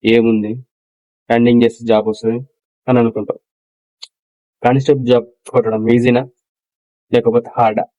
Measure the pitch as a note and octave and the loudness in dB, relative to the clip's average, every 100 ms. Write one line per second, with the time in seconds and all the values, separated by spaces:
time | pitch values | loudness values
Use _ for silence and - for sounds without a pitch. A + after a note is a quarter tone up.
0 | A2 A#2 A2+ A2 G#2 A#2+ B2+ _ _ _ | 2 2 2 0 -4 -10 -14 _ _ _
1 | _ _ _ A#2 A#2+ A#2+ A#2 - A#2 G#2+ | _ _ _ 0 2 4 2 -2 -2 0
2 | G#2+ G#2+ A2+ A#2 C3+ _ _ _ - B2 | 0 -4 -4 -6 -10 _ _ _ -2 0
3 | A#2 A2 G2+ - _ _ _ _ _ _ | 0 -4 -8 -10 _ _ _ _ _ _
4 | - _ _ _ _ _ A#2+ C3 C#3 C#3 | -20 _ _ _ _ _ 0 0 0 -2
5 | A#2+ B2 A2+ _ - B2+ A2+ A2 A2 A#2+ | 2 0 0 _ -6 -4 -2 -4 0 2
6 | B2 A#2+ C3 _ _ _ _ _ _ _ | 2 0 -2 _ _ _ _ _ _ _
7 | _ B2 A#2 A#2 A#2 - A2+ G#2+ - | _ -2 0 -2 -4 -2 -2 -2 -8